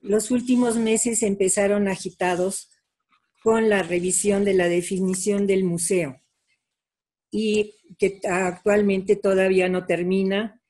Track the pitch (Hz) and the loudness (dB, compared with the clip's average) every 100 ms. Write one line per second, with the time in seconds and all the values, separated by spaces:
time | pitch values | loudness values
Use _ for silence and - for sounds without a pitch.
0 | - 208 214 247 247 247 240 226 226 220 | -2 -2 0 -4 0 0 2 0 0 0
1 | 240 226 208 202 190 185 202 208 202 185 | 0 -2 -2 0 0 2 0 2 0 -2
2 | 185 - 180 180 185 190 - _ _ _ | -8 -4 -2 0 -2 -4 -14 _ _ _
3 | _ _ _ _ - 226 220 202 170 175 | _ _ _ _ 0 2 2 2 0 -2
4 | 180 180 202 196 202 190 175 175 175 190 | -2 -2 0 2 2 2 2 0 -2 -2
5 | 190 185 214 202 202 190 185 170 - 190 | -2 -2 -2 0 2 0 0 -2 -2 -2
6 | 156 127 _ _ _ _ _ _ _ _ | -4 -8 _ _ _ _ _ _ _ _
7 | _ _ _ 202 220 208 208 - _ - | _ _ _ -4 0 0 -2 -6 _ -2
8 | 190 196 - 180 185 175 - 208 202 190 | -2 -2 -4 -2 -2 -2 0 2 4 0
9 | 190 202 202 190 190 190 185 185 180 170 | 0 0 2 2 2 2 2 -2 -2 -2
10 | 180 190 190 196 220 - _ | 0 0 0 -2 -4 -10 _